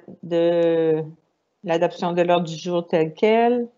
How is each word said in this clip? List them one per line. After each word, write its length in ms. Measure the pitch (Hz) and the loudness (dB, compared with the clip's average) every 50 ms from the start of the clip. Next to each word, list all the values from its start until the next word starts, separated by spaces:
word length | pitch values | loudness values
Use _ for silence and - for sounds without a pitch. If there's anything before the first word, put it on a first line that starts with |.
| - - - - - | -8 -16 -20 -18 -10
de 800 | 165 170 170 170 170 170 170 170 165 165 165 160 160 156 156 156 151 165 - _ _ _ _ _ _ _ _ - | -4 0 0 2 2 2 2 2 2 2 2 2 0 0 0 -2 -6 -12 -18 _ _ _ _ _ _ _ _ -6
l'adoption 500 | 185 165 170 175 170 - - 190 175 175 | -4 -2 0 0 -2 -2 -4 -6 -2 0
de 100 | 175 175 | 0 2
l'ordre 240 | 175 175 175 175 160 | 2 2 2 0 -2
du 80 | 165 | -6
jour 320 | 156 - 180 175 175 175 - | -8 -6 -4 -4 -4 -2 -2
tel 260 | - 165 160 160 160 | 0 0 0 -2 -2
quel. 540 | - - 214 220 233 233 240 240 247 240 233 - | 0 2 2 4 4 2 2 2 0 -2 -6 -10